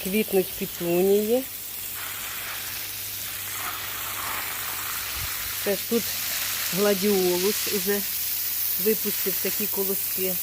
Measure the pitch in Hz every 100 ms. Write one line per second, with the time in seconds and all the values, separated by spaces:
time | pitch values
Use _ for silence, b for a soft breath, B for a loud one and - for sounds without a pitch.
0 | - 202 220 196 185 - 190 - 175 175
1 | 190 202 214 240 262 - - - - -
2 | - - - - - - - - - -
3 | - - - - - - - - - -
4 | - - - - - - - - - -
5 | - - - - - - - 196 - 233
6 | - - - - - - - 170 202 196
7 | 202 196 185 175 185 214 - 208 185 202
8 | 196 - - - - - - - 185 220
9 | 208 - - 175 196 - 208 - 190 196
10 | - - 185 180